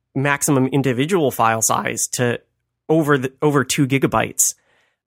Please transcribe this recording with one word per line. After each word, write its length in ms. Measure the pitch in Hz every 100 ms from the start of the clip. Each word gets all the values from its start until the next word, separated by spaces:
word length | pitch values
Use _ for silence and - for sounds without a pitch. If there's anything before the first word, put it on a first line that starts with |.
| _
maximum 540 | 139 143 143 - 135 131
individual 640 | 139 131 120 156 190 135
file 320 | - 113 113
size 420 | - 120 127 113 -
to 280 | - 123 117 _ _ _ _ -
over 280 | 160 143 139
the, 160 | 131 -
over 220 | 151 143
two 240 | 123 - 131
gigabytes. 640 | 135 131 110 - - - - _ _ _ _